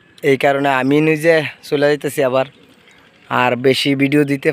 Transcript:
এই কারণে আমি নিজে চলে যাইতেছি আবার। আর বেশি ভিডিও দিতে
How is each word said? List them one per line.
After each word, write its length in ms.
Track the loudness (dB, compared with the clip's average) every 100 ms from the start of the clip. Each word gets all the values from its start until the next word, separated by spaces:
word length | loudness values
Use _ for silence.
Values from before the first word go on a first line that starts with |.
| _ -4
এই 140 | 0 2
কারণে 320 | 2 0 0
আমি 320 | 0 2 2
নিজে 420 | 2 0 2 2 0 -10
চলে 240 | -6 0 0
যাইতেছি 380 | 0 -4 -2
আবার। 220 | -2 -2 -4 -10 _ _ _ _ _ _ -6
আর 280 | -2 0 0
বেশি 380 | 0 0 0
ভিডিও 300 | 0 0 0
দিতে 280 | 0 -2 -4